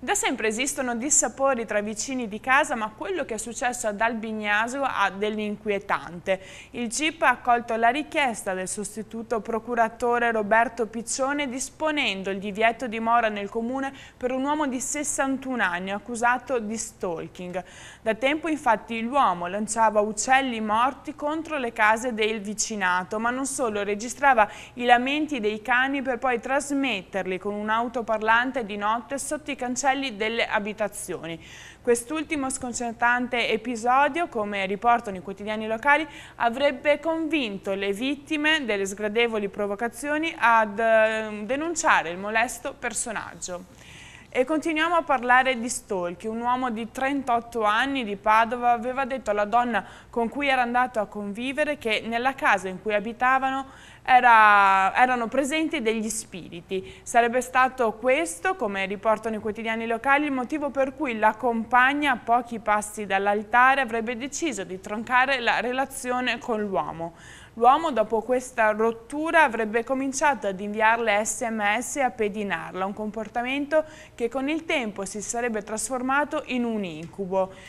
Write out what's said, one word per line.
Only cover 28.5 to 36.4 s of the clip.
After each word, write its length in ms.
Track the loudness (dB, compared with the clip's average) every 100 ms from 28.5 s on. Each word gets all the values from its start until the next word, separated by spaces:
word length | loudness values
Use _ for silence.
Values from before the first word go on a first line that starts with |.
| -4 -6
di 120 | -4
notte 420 | -2 -2 -4 -8
sotto 320 | -6 -8 -6
i 40 | -6
cancelli 340 | -6 -2 0 0 -2 -4
delle 320 | -4 -2 0
abitazioni. 920 | -2 -4 -4 -6 -6 -8 -8 -8 -10 -12 -20 -20 -10
Quest'ultimo 680 | 2 2 2 -6 -4 -4 -4
sconcertante 1000 | -4 -6 -6 -6 0 2 2 0 0 0
episodio, 800 | 0 -2 -4 2 4 4 2 -4
come 380 | -2 -4 -2 -4
riportano 520 | 0 2 2 2 -10
i 40 |
quotidiani 460 | -10 -10 -6 -6 -4
locali, 380 | -2 4 4 2 -8 -20
avrebbe 640 | -2